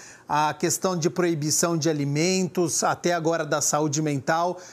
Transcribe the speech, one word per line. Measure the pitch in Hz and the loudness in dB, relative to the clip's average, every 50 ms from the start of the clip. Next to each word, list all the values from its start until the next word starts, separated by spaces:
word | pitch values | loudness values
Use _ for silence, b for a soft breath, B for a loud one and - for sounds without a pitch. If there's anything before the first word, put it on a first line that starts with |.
| B B B B B B | B B B B B B
a | 147 147 156 151 151 | 0 0 2 0 0
questão | - - 165 - - - 190 180 | 0 -2 -2 0 0 0 0 0
de | 175 147 175 | 0 0 -2
proibição | - - 180 170 170 151 147 156 135 - - 170 170 | 0 0 0 0 0 0 -2 -2 0 2 2 2 2
de | 165 143 165 | 2 0 0
alimentos, | 156 147 143 139 143 147 165 185 185 185 185 170 - 190 175 151 - - - | 0 0 0 0 0 0 2 2 2 2 0 0 0 0 0 0 0 0 0
até | 175 - - - 175 175 | 0 0 0 0 0 0
agora | 170 156 160 165 165 160 | 2 2 0 0 0 0
da | 147 156 147 | 0 0 0
saúde | - - - 147 156 151 135 156 | 0 0 0 2 0 0 0 0
mental. | 156 151 143 135 120 - 160 165 170 180 175 180 B B | 0 0 -2 -2 0 0 0 2 2 0 -2 -4 B B